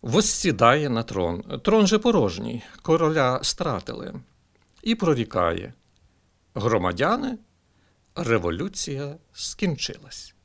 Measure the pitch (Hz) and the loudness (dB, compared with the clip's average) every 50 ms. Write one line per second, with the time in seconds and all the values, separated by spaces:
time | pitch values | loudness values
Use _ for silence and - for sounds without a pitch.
0 | - 117 117 190 214 - - - - 185 135 - 120 117 131 151 151 139 120 113 | -4 0 2 2 4 4 2 2 0 0 2 6 6 6 6 4 2 0 -2 -2
1 | 113 - - 98 90 82 85 90 - - - 131 - - 202 220 208 185 214 214 | -2 -4 -2 -2 -2 0 -2 -4 -8 -10 -12 -4 0 2 4 4 4 4 4 2
2 | 214 240 226 185 123 98 85 95 107 117 117 120 - - - - _ - 160 165 | 2 4 4 4 2 2 0 -4 -6 -6 -8 -8 -10 -14 -20 -12 _ 2 2 4
3 | 165 156 160 156 135 123 127 - - - - - 175 165 123 90 - - 120 - | 4 2 2 2 2 2 2 0 -2 -4 -4 -2 -4 -4 -4 -4 -6 -8 -12 -10
4 | - - - - - _ _ _ _ _ _ _ _ _ _ _ - 214 226 226 | -12 -12 -12 -14 -16 _ _ _ _ _ _ _ _ _ _ _ -2 -2 -2 0
5 | 196 170 147 120 113 - - 92 90 82 85 90 90 - - _ _ _ _ _ | 2 2 2 2 0 -2 0 0 0 0 0 -2 -6 -12 -16 _ _ _ _ _
6 | _ _ _ _ _ _ _ _ _ _ _ - 101 117 113 104 87 90 90 92 | _ _ _ _ _ _ _ _ _ _ _ -4 0 2 2 2 2 0 0 0
7 | 131 170 220 277 294 269 254 214 _ _ _ _ _ _ _ _ _ _ _ _ | 0 0 0 -2 -4 -6 -8 -10 _ _ _ _ _ _ _ _ _ _ _ _
8 | _ _ _ - - - 117 107 87 87 82 90 165 202 202 - - - 139 135 | _ _ _ -8 -2 0 0 2 2 -2 -4 -4 -6 -8 -8 -8 -8 -8 -8 -8
9 | 143 143 147 165 _ _ _ - - - - - 214 180 151 - - - - - | -8 -10 -12 -16 _ _ _ -10 -10 -10 -6 -4 -2 -2 -2 -4 -8 -10 -10 -14
10 | - - - - - - _ _ | -18 -20 -18 -18 -18 -20 _ _